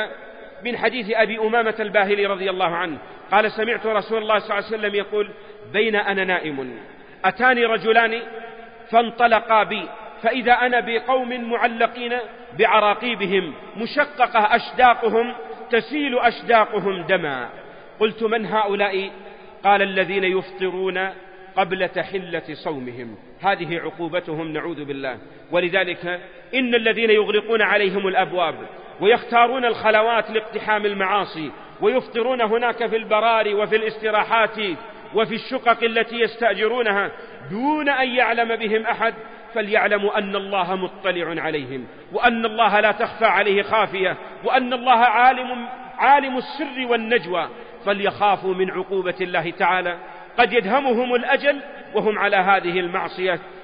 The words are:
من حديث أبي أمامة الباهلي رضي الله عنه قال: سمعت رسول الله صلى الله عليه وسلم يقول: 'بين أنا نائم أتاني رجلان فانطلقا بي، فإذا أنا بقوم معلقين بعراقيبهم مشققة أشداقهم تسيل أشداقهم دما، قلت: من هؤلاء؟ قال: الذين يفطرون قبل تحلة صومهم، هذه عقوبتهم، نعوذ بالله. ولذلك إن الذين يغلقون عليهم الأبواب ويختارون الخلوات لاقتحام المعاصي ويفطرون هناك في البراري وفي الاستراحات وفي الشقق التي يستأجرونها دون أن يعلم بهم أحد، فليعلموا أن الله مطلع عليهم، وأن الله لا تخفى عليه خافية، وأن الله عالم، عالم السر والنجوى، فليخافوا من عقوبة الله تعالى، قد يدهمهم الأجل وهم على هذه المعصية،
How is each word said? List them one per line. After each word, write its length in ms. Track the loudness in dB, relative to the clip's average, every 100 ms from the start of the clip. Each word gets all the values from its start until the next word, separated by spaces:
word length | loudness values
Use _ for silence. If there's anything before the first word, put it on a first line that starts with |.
| -2 -8 -18 -18 -20 -10 -6
من 120 | -2
حديث 340 | -2 -2 -2
أبي 280 | 0 0 0
أمامة 360 | 0 2 0 -2
الباهلي 460 | 0 2 2 2 0
رضي 240 | -2 -2
الله 260 | -2 -2 0
عنه 220 | -4 -6 -14 -20 0
قال: 200 | 2 2
سمعت 340 | 0 -2 -2 0
رسول 360 | -2 0 -2
الله 180 | 2 0
صلى 60 | 0
الله 200 | -4 -4
عليه 120 | -4
وسلم 180 | -2 -2
يقول: 340 | -2 -2 -4 -6 -20 -20 -4
'بين 220 | 0 2 2
أنا 280 | 0 0
نائم 560 | 0 0 -2 -6 -8 -10 -16 -20 -20 -4 -2
أتاني 400 | 2 2 4 2
رجلان 560 | 2 4 4 4 0 -6 -12 -14 -16 -20 -20 0
فانطلقا 720 | 2 2 2 4 4 4 4
بي، 220 | 4 -2 -8 -12 -16 -4
فإذا 300 | -2 0 4
أنا 260 | 4 4 2
بقوم 680 | 0 -2 0 0 0 -4 -4
معلقين 640 | 0 0 2 0 0 -6 -4 -6 -14 -12 0
بعراقيبهم 920 | 4 6 4 2 -2 -2 0 0 0 -8 -14 -8
مشققة 800 | -4 -2 -2 2 2 4 4 2
أشداقهم 800 | 0 4 6 6 2 2 0 -4 -12 -14 -2
تسيل 500 | -2 0 -2 0 2
أشداقهم 800 | 2 0 4 4 4 0 -2 -2
دما، 480 | 0 0 0 -4 -8 -12 -18 -20 -20 -2
قلت: 240 | -2 0
من 220 | -2 0 0
هؤلاء؟ 640 | 0 0 0 0 0 -4 -10 -18 -20 -20 -2
قال: 180 | 4 4
الذين 420 | 4 2 0 0
يفطرون 880 | 0 0 -2 -4 -4 -2 -2 -2 -4 -8 -18 -20 -6 -2
قبل 340 | 0 0 -2
تحلة 540 | -2 -4 -6 -6 -6 -6
صومهم، 600 | -8 -6 -6 -8 -10 -12 -14 -20 -4
هذه 380 | 0 0 -2 -4
عقوبتهم، 680 | -6 -6 -4 -4 -4 -6 -6
نعوذ 380 | -6 -6 -8 -8
بالله. 320 | -6 -6 -8 -12 -20 -2
ولذلك 680 | 0 2 0 0 -4 -6 -8 -10 -20 -6 -2
إن 200 | 2 2
الذين 340 | 2 2 4
يغلقون 520 | 4 4 0 0 2
عليهم 460 | 4 4 2 0 0
الأبواب 480 | 2 0 0 -2 -4 -12 -16 -20 0
ويختارون 640 | 4 4 4 4 4 4 0
الخلوات 680 | 2 4 4 4 2 0
لاقتحام 540 | -4 -4 -6 -2 0 0
المعاصي 640 | -2 0 0 -2 -6 -10 -10 -18 -2
ويفطرون 600 | 2 2 0 -2 0 0
هناك 440 | 2 2 0 0 -2
في 100 | -2
البراري 580 | 0 2 4 2 2
وفي 220 | 0 0 0
الاستراحات 800 | 0 -4 0 0 2 2 2 0 -4 -6 -10 -16 -4
وفي 220 | -2 0 -2
الشقق 480 | -6 -2 2 2
التي 320 | 2 0 -2 0
يستأجرونها 920 | -2 0 0 2 0 2 0 0 -2 -6 -16 -18 -10
دون 380 | -4 0 0 2
أن 180 | 2 2
يعلم 480 | 2 2 2 0 -2
بهم 300 | 0 0 0
أحد، 280 | -2 -2 -4 -10 -18 -8
فليعلموا 640 | -6 0 2 2 2 0 0
أن 180 | -2 -4
الله 400 | -2 -2 -2 -2
مطلع 640 | -4 -4 -4 -2 -4 -4
عليهم، 460 | -4 -4 -6 -10 -12 -16 -8
وأن 320 | 0 2 2 0
الله 340 | 2 4 6
لا 120 | 4
تخفى 340 | 2 -2 2 2
عليه 360 | 4 4 2
خافية، 560 | 2 2 0 0 -2 -2 -8 -8
وأن 300 | 0 0 0
الله 240 | 0 4 6
عالم، 680 | 6 6 6 4 -2 -8 -8 -12 -14 0
عالم 400 | 6 6 4 -2
السر 540 | -6 -6 -8 -6 -2
والنجوى، 580 | 0 2 0 0 -4 -4 -8 -18 -8 -4
فليخافوا 680 | 0 0 2 2 2 0
من 180 | 0 -2
عقوبة 440 | -2 -4 -2 -2 -4
الله 280 | -2 -2 -4
تعالى، 480 | 0 2 2 -2 -6 -10 -18 -6 2
قد 160 | 2
يدهمهم 600 | 2 2 0 2 0 2 0
الأجل 460 | 2 2 2 -2 -6 -16 -6
وهم 260 | -2 0 0
على 160 | 2 2
هذه 440 | 4 2 2 -2
المعصية، 600 | -2 -4 -6 -4 -2 -2 -6 -18